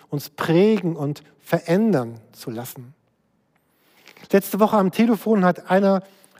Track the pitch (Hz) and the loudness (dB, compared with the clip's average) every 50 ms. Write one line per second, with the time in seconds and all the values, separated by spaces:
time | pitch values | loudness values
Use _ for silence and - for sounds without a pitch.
0 | _ - - 147 - - _ - - - 160 170 202 214 220 196 180 165 165 160 | _ -10 -10 -10 -10 -10 _ -6 -2 0 2 4 4 4 2 0 -2 -4 -6 -4
1 | 143 143 151 - - _ _ _ _ - - 165 - - 170 196 226 220 185 135 | -6 -8 -8 -8 -14 _ _ _ _ -6 -6 -4 -2 -2 0 0 0 0 0 -2
2 | 120 117 113 117 - _ - - - 123 113 113 120 - - - 123 123 - _ | -2 -4 -10 -16 -20 _ -20 -16 -14 -12 -12 -12 -12 -14 -14 -18 -20 -20 -20 _
3 | _ _ _ _ _ _ _ _ _ _ _ _ _ _ _ _ _ _ _ _ | _ _ _ _ _ _ _ _ _ _ _ _ _ _ _ _ _ _ _ _
4 | _ - - - - - - 196 - - - 196 214 202 - 214 190 185 - - | _ -20 -20 -20 -4 0 0 0 0 0 -2 0 0 2 2 2 0 0 2 2
5 | 226 233 233 185 - 214 220 202 180 180 170 - - - 180 196 202 196 196 185 | 2 2 2 0 0 0 2 2 2 2 0 -2 -2 0 2 2 4 2 2 0
6 | 190 - _ _ _ _ _ | -2 -8 _ _ _ _ _